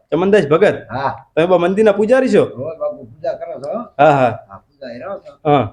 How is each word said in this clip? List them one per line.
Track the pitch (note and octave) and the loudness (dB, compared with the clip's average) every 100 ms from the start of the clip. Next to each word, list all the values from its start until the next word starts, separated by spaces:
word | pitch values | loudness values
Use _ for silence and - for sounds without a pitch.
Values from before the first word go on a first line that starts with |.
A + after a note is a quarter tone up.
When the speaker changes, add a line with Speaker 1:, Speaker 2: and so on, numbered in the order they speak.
| _ | _
Speaker 1:
ચમનદાસ | D#3 F#3+ G#3 C#3 | -2 2 2 2
ભગત? | E3 F#3+ - - | 2 2 0 -8
Speaker 2:
હા. | B2 C#3 - - | -6 -6 -8 -6
Speaker 1:
તમે | D3+ | -2
બા | F3 F3+ | 2 2
મંદિરના | F3 G3 G#3+ | 2 2 2
પૂજારી | G3+ G#3+ C4 B3+ | 2 2 2 4
છો? | G3+ | 2
Speaker 2:
હો | A#2+ A#2+ | 0 -4
બાપુ, | D3+ - D3 - | -12 -8 -8 -8
પૂજા | A#2+ - E3 | -18 -10 -8
કરો | - E3 C#3 | -8 -12 -12
છો? | C#3+ G#3+ | -10 -10
Speaker 1:
હા, | A3+ - D3+ | -8 2 4
હા. | C#3 B2 G#2+ - | 4 0 -2 -14
Speaker 2:
હા, | F#2+ | -20
પૂજા | _ _ C3 | _ _ -18
હેરો | A#2+ F3+ G3 | -14 -14 -14
છો? | - - D3+ | -16 -8 0
Speaker 1:
હા. | C#3+ G#2+ | 0 0